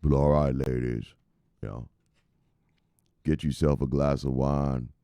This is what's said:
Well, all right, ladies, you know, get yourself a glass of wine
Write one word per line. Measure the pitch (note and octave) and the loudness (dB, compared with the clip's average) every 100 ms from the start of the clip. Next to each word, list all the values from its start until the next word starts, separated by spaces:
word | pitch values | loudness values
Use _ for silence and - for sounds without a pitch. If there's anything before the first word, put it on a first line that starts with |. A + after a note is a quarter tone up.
Well, | D2 C#2 | 2 4
all | C#2+ | 4
right, | D2 D2 | 4 2
ladies, | C2 C2+ B1+ B1 A#1 A1 _ _ _ _ _ | 0 -2 -2 -2 -6 -8 _ _ _ _ _
you | G#1+ | -12
know, | G#1 A#1 _ _ _ _ _ _ _ _ _ _ _ _ _ | -12 -14 _ _ _ _ _ _ _ _ _ _ _ _ _
get | - D#2 | -2 -2
yourself | D#2 C2+ D#2 C#2 | -2 0 0 2
a | C2+ | 0
glass | C2+ C#2+ C2+ | 0 0 0
of | C2+ | -2
wine | C2 C2+ C#2+ C#2+ B1+ B1 - | -2 0 0 0 -4 -8 -14